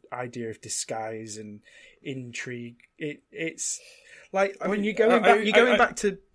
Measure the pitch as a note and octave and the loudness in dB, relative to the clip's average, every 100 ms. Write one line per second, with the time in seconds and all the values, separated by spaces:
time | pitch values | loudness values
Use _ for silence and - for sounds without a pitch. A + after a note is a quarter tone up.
0 | _ B2 B2 A#2+ A2+ G#2+ A#2 - - A2+ | _ -10 -8 -8 -10 -10 -8 -8 -6 -6
1 | A2 A2+ A2 G#2+ G#2+ G#2 - - - _ | -6 -8 -12 -14 -14 -18 -20 -20 -20 _
2 | - C3+ B2 A#2 - A#2+ A#2+ A#2+ _ _ | -10 -10 -10 -12 -10 -10 -12 -16 _ _
3 | D#3 C#3+ _ - E3 - - - - - | -10 -10 _ -8 -8 -6 -8 -8 -14 -20
4 | _ - - F#3+ G3 - F#3 G3+ G3+ G#3 | _ -20 -6 -2 0 -2 -4 -2 0 2
5 | A3 A#3+ G3 G3+ G#3 G#3+ B3 A3 A#3 - | 4 6 6 4 6 6 6 6 2 2
6 | G#3 F#3+ _ | -4 -4 _